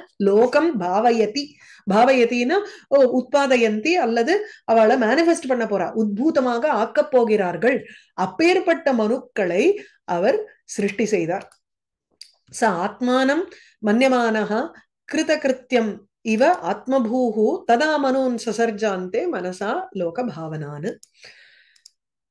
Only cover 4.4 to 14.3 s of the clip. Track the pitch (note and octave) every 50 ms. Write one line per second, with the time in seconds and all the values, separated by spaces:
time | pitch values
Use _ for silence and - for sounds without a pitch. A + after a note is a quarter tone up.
4.4 | G#4 - - - _ - A3+ A3+ A3 A3 B3 C4 A3+ G#3+ B3 D#4+ E4+ E4 E4 E4
5.4 | - C4 B3+ A#3+ A3+ G3 G#3 F#3 F3 - - A3 A3 G#3 G3+ G3 C4+ D#4+ D#4+ D4
6.4 | B3+ B3 A#3+ A#3 C4+ D4+ C#4 G3+ A3+ A#3 - D4+ D4 D4 - B3 A#3 G#3+ G#3+ G#3+
7.4 | F#3+ F3 F3 E3 F#3 B3 C#4 G#3+ - - - - _ _ _ - F#3 F#3+ - -
8.4 | D#4+ E4+ F4+ F#4 - F4 E4 - - C#4+ C4 A3+ G#3+ G#3+ A#3+ C4 - - _ -
9.4 | G3 F3 E3+ F#3+ B3+ F4+ G4+ G#4 - - _ _ _ - F3+ F3 F#3 A#3+ G#4 G#4+
10.4 | G#4+ - - _ _ - - - G3+ G3 G3 - A3+ G3 G#3+ F3+ E3 D#3 F3 G3+
11.4 | - - _ _ _ _ _ _ _ _ _ _ _ _ _ _ - - _ _
12.4 | _ _ - - B3 G#3+ F3+ E3 F#3 G#3 - - B3 B3 B3+ C4 C4 C4+ C#4+ E4
13.4 | G4 - - - - _ _ _ G#3 G#3+ G#3 A#3+ C4 C4 B3+ B3 A#3+ A3+